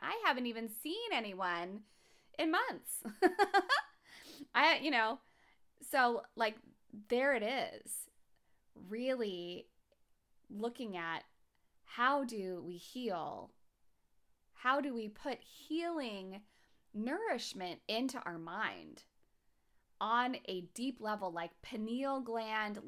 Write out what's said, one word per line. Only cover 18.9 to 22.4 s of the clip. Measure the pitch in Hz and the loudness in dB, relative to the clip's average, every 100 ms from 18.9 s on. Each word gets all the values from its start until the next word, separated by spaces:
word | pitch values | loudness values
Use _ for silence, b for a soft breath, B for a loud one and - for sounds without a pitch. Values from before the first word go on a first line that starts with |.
| - - _ _ _ _ _ _ _ _ - | -18 -20 _ _ _ _ _ _ _ _ -4
on | 208 240 247 247 - | 2 4 4 0 -4
a | 185 175 | -6 -6
deep | - 262 247 | -4 -4 -2
level, | 214 214 185 | -2 -2 -2
like | 170 170 - | -2 -6 -8
pineal | - 233 220 247 277 269 | -10 -4 -2 0 0 0
gland | 233 226 | -2 -2